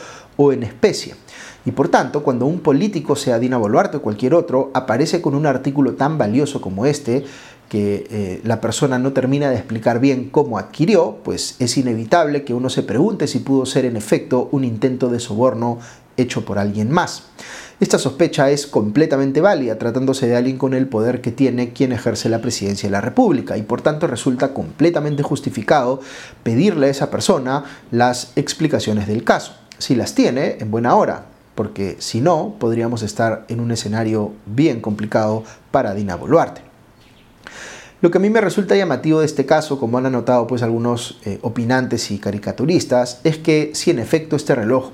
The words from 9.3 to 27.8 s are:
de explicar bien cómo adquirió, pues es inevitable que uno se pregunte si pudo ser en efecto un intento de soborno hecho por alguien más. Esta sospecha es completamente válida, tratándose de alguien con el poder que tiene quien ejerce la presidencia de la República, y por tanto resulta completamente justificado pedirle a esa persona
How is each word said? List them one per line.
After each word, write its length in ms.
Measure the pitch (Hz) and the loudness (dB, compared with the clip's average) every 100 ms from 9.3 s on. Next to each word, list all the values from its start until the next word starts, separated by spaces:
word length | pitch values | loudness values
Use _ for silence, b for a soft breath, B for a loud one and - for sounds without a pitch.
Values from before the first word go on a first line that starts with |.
| 143 143 | 0 0
de 60 | 117 | -2
explicar 440 | - 110 120 117 | -4 -2 0 4
bien 300 | 139 127 117 | 2 2 0
cómo 260 | 156 131 107 | 0 0 -4
adquirió, 640 | - - 170 190 190 - | -8 0 4 4 2 -2
pues 340 | - - - - | -6 -6 -6 -4
es 180 | 120 143 | 0 0
inevitable 680 | 123 110 113 175 151 143 | 0 -2 2 2 4 0
que 100 | 139 | -2
uno 160 | 120 127 | -2 0
se 120 | - | -2
pregunte 440 | - 107 208 185 147 | 0 2 2 0 -2
si 140 | 120 | -2
pudo 260 | 135 135 127 | 2 2 2
ser 180 | 143 | 0
en 140 | 123 110 | 0 -2
efecto 500 | - 156 - 127 - | 0 -2 2 0 2
un 120 | 143 | 0
intento 460 | 127 110 131 123 123 | 0 0 -2 0 0
de 100 | 120 | 0
soborno 600 | - 107 127 113 120 120 B B _ - | -2 2 2 2 -2 -4 B B _ -2
hecho 300 | 123 123 - | -2 -2 -4
por 120 | 101 | -2
alguien 320 | 101 104 110 | -2 0 0
más. 340 | 175 - - - B B B B B | 0 0 -6 -18 B B B B B
Esta 180 | 190 - | 0 2
sospecha 520 | 131 - 165 - 135 | 0 0 0 4 2
es 180 | 143 - | 2 0
completamente 720 | 131 107 107 160 135 135 147 | -2 2 2 2 2 2 4
válida, 360 | 196 170 123 110 | 4 4 -2 -2
tratándose 520 | 120 127 135 135 120 | -2 0 0 0 2
de 80 | 120 | 2
alguien 200 | 127 131 | 2 0
con 160 | 135 | 0
el 140 | 131 135 | 0 0
poder 340 | 110 117 120 | 0 0 0
que 120 | 123 | -4
tiene 400 | 117 131 120 120 | 0 2 2 -4
quien 180 | - 131 | 0 0
ejerce 380 | 113 120 104 113 | 0 -2 -2 0
la 120 | 113 | 0
presidencia 480 | 123 - 98 101 101 | -2 -4 -4 -4 -2
de 40 | |
la 80 | 101 | -2
República, 560 | 117 - 233 127 - 107 | 0 2 2 2 -2 -6
y 60 | |
por 180 | 107 120 | -4 -2
tanto 260 | 151 151 160 | 0 0 -2
resulta 480 | 117 139 123 135 | -2 -2 0 -2
completamente 680 | 110 - - 170 165 147 143 | -2 -10 0 2 2 -2 -2
justificado 760 | - 135 127 113 104 151 123 135 B B B B | -2 -4 -4 -6 0 2 2 -4 B B B B
pedirle 440 | 120 117 202 165 135 | -2 2 2 4 2
a 20 | |
esa 200 | 135 151 | 0 -2
persona 540 | 104 - 165 127 143 B B | 0 0 0 0 -4 B B